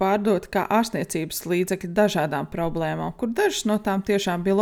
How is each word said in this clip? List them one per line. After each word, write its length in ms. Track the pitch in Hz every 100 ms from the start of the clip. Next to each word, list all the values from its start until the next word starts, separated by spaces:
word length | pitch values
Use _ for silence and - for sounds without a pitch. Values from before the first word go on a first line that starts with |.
pārdoti 480 | 190 208 214 180 - 202
kā 80 | -
ārstniecības 720 | 220 233 - - 165 160 - 170
līdzekļi 400 | 180 180 185 180
dažādām 560 | 175 208 175 151 143 151
problēmām, 640 | - 170 165 160 160 160 -
kur 140 | 233 233
dažas 300 | 415 - 214
no 80 | 214
tām 240 | 208 190
tiešām 480 | 196 202 190 175 185
bija 80 | 196